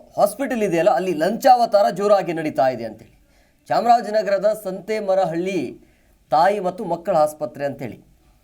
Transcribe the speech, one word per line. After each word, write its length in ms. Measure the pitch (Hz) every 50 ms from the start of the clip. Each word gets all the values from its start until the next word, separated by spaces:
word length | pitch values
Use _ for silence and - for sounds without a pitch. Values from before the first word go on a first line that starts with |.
| - - _
ಹಾಸ್ಪಿಟಲ್ 460 | - - 208 - - 277 240 262 226
ಇದೆಯಲ್ಲ, 280 | 214 190 165 165 165 208
ಅಲ್ಲಿ 240 | 170 165 185 185 170
ಲಂಚಾವತಾರ 760 | 151 160 185 - - - 269 247 240 233 226 208 196 208 233
ಜೋರಾಗಿ 420 | 190 170 202 208 208 196 175 165
ನಡೀತಾ 360 | 165 165 156 151 - - 131 131
ಇದೆ 160 | 131 110 113
ಅಂತೇಳಿ. 360 | 110 104 - - - _ _ _ _ _ _ _ _ _ _ _ -
ಚಾಮರಾಜನಗರದ 920 | 147 175 - - 349 359 - 208 311 220 202 196 196 190 190 320 320 - -
ಸಂತೆಮರಹಳ್ಳಿ 1120 | 185 185 190 180 - 214 220 208 190 190 190 185 165 165 170 180 190 196 170 127 107 - - _ _ _ _ _ _ _ _ _ _
ತಾಯಿ 300 | 147 151 170 196 208 208
ಮತ್ತು 240 | 185 180 180 - 220
ಮಕ್ಕಳ 320 | 170 175 170 - 208 185
ಆಸ್ಪತ್ರೆ 480 | 156 151 151 151 - 151 147 - 139 143
ಅಂತೇಳಿ. 360 | 143 127 - 143 107 - - _ _ _ _ _ _ _ _